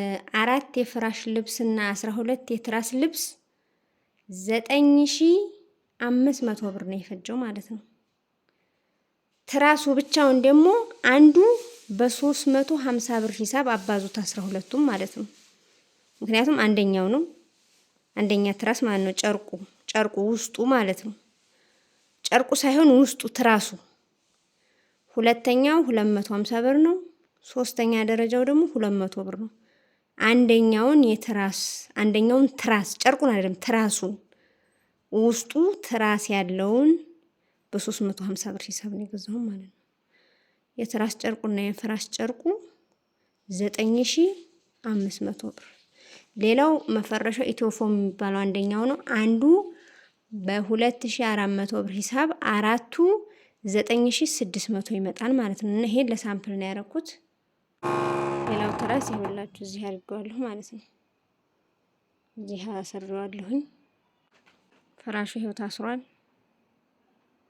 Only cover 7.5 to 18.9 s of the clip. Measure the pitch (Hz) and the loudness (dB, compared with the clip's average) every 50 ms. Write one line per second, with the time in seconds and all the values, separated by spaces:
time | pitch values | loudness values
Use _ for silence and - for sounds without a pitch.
7.5 | 202 208 202 - 226 208 - _ _ _ _ _ _ _ _ _ _ _ _ _ | -8 -10 -12 -14 -16 -16 -16 _ _ _ _ _ _ _ _ _ _ _ _ _
8.5 | _ _ _ _ _ _ _ _ _ _ _ _ _ _ _ _ _ _ _ - | _ _ _ _ _ _ _ _ _ _ _ _ _ _ _ _ _ _ _ -6
9.5 | - 277 285 294 302 294 294 285 277 269 285 - - 311 294 269 262 254 240 269 | 0 2 4 4 4 4 2 2 0 0 0 0 0 2 4 4 4 6 6 6
10.5 | 285 302 320 359 415 466 453 - - - - 247 254 285 302 302 294 349 392 466 | 8 8 8 8 6 4 0 -4 -10 -2 2 4 6 8 8 10 10 8 8 8
11.5 | 480 466 - - - - - - 202 190 240 247 233 - 285 285 285 - - 285 | 6 2 -2 -10 -18 -20 -14 -10 -2 0 0 0 0 0 0 0 0 0 0 2
12.5 | 269 269 277 - 320 294 262 269 240 240 226 - 240 226 220 220 202 - 220 202 | 2 2 2 0 -2 -2 0 -2 -2 -2 -2 -2 -2 -2 -2 -4 -4 -6 -6 -2
13.5 | - 269 277 254 226 208 190 196 208 202 190 196 - 220 190 - - 208 185 196 | -2 0 0 0 -2 -2 -2 -2 -2 -2 -4 -4 -6 -8 -8 -6 -8 -8 -8 -6
14.5 | 190 185 - - - 269 302 277 214 190 196 196 - - 214 208 - _ _ _ | -6 -8 -8 -4 0 2 2 2 2 -2 -4 -8 -8 -12 -12 -12 -14 _ _ _
15.5 | _ _ _ _ _ _ _ _ _ _ _ _ _ _ 220 208 220 220 254 294 | _ _ _ _ _ _ _ _ _ _ _ _ _ _ -6 0 0 2 2 2
16.5 | 302 262 220 214 214 208 202 196 190 190 185 190 233 294 330 339 - _ _ _ | 2 4 4 2 4 4 2 2 2 2 0 0 0 0 -2 -4 -8 _ _ _
17.5 | _ _ _ _ _ _ _ _ _ _ _ _ _ 208 208 196 208 202 202 202 | _ _ _ _ _ _ _ _ _ _ _ _ _ -4 -2 0 2 2 2 0
18.5 | 196 202 240 220 - - 262 220 | -2 -2 -2 -2 -2 0 0 0